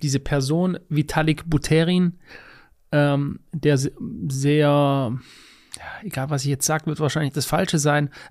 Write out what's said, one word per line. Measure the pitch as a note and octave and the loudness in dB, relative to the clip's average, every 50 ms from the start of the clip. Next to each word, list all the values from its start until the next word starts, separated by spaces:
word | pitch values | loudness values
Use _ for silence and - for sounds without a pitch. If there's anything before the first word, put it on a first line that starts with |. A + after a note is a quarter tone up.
diese | - D3 C3+ C#3 | -4 -2 -2 -2
Person, | C#3 - D3 C#3+ C3 C3 D3+ E3+ F3+ F#3 F3 - - - | -2 -2 -2 -2 0 0 0 0 0 0 -2 -4 -6 -2
Vitalik | D3+ D3 D3+ D3 - E3 D#3 D#3+ D#3 D3+ - E3+ | -2 -2 0 0 0 0 0 0 0 -2 -2 -2
Buterin, | D#3+ D3 - - D3+ D#3+ E3 E3 F3+ F3+ F3+ F3 F3 - - - - - - - - - - _ _ _ _ _ | -2 0 2 2 2 4 4 4 2 2 2 2 0 -4 -10 -20 -20 -20 -20 -20 -20 -20 -20 _ _ _ _ _
ähm, | - D3 D3 C#3+ C#3+ C#3+ C#3+ C#3+ C#3+ - - _ | 0 2 2 2 2 0 0 -2 -6 -8 -12 _
der | - D#3+ C3 D3 D3 C3+ | -8 -2 2 2 2 2
se-, | C3 - - - - - - - - D#3 | 2 -2 -6 -8 -10 -10 -8 -8 -6 -6
sehr, | C3+ C3+ C3+ C#3+ D3 D3+ D3+ D3 C#3+ C#3+ C#3+ C#3 C#3 C#3 C3+ A#2 A#2 C3 - - - - - - - - _ _ - - | -4 -2 0 2 4 4 4 4 4 4 4 2 2 0 -2 -2 -4 -6 -10 -14 -20 -20 -20 -20 -20 -20 _ _ -20 -18
ja, | - - - - - | -16 -16 -16 -14 -12
egal | G#3 - C3+ C3 C#3 | -10 -6 -6 -4 -2
was | D3+ C#3 C3 | -2 -2 0
ich | C#3 | -2
jetzt | C#3+ C3 - | -2 0 0
sag, | - D#3 D#3+ - - | -2 -2 -2 -2 -4
wird | D3+ C#3+ | -2 -2
wahrscheinlich | D#3 C#3+ - D#3+ D#3 C#3 - | -2 -2 0 0 -2 -2 -2
das | D3+ C3 | -4 -2
Falsche | - - D#3+ F#3+ F3 - D#3+ | 0 0 0 0 2 0 2
sein, | C#3 D3+ C#3+ D3 C#3+ C#3 - - - - | 2 2 2 2 2 -2 -4 -10 -18 -10